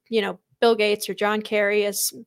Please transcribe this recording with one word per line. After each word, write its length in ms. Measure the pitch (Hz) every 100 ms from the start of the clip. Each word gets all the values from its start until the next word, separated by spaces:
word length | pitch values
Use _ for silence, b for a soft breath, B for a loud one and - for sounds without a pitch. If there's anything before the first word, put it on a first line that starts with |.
| -
you 120 | 226
know, 180 | 196 180 _ -
Bill 160 | 233 233
Gates 320 | 208 208 -
or 60 |
John 280 | 190 208 214
Kerry, 440 | 214 214 202 208 202
as, 260 | 202 - -